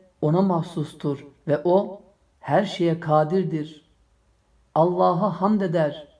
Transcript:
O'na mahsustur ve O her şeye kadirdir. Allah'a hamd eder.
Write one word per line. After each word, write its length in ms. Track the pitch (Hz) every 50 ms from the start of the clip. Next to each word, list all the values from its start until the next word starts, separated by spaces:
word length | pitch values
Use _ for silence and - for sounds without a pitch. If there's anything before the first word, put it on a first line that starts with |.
| - _ _ _
O'na 220 | - 151 151 180 196
mahsustur 840 | 190 180 165 160 - - 165 147 - - - - 147 143 135 - - _ _ _ 160
ve 140 | 147 151 -
O 380 | 175 175 190 208 214 190 202 - - _ _ _ _ _ _
her 240 | - - 139 180 208
şeye 360 | 196 - - 175 170 160 165
kadirdir. 880 | - 156 151 156 156 151 180 196 185 165 165 156 147 156 - - _ _ _ _ _ _ _ _ _ _ _ _ _ _ _ _ _ _ _
Allah'a 680 | 156 160 180 180 180 185 185 180 170 202 208 160 165
hamd 200 | 185 208 220 208
eder. 480 | 190 185 160 175 156 147 143 - - - _ _